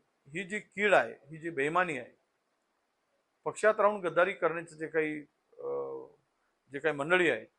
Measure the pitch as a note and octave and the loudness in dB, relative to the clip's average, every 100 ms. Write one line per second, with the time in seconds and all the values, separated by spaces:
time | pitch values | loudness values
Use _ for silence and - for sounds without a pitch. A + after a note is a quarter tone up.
0 | _ _ _ D#3+ F#3+ G#3 - F#3 G#3 E3 | _ _ _ -12 -8 -8 -10 -2 4 4
1 | A2+ A#2 C3+ D#3 E3+ C#3 C#3+ E3+ F3+ C3+ | 4 -4 -16 -12 -8 -4 0 2 0 -2
2 | A2+ _ _ _ _ _ _ _ _ _ | -10 _ _ _ _ _ _ _ _ _
3 | _ _ _ _ D3+ - G#3 G#3+ G#3 G#3 | _ _ _ _ -10 0 2 4 2 2
4 | F3 D#3 F3+ F#3+ E3 E3 E3 D#3 D#3 D#3+ | -2 2 2 2 -2 -2 -8 -10 -4 0
5 | D#3 D3+ C#3+ _ _ - C#3 C#3 C2+ C2+ | 0 -2 -12 _ _ -12 -6 -6 -6 -10
6 | B1+ _ _ _ _ _ _ C#3 D#3 D3 | -14 _ _ _ _ _ _ -6 -4 -2
7 | C#3+ F3+ E3 A2+ A2+ | 2 4 4 0 -4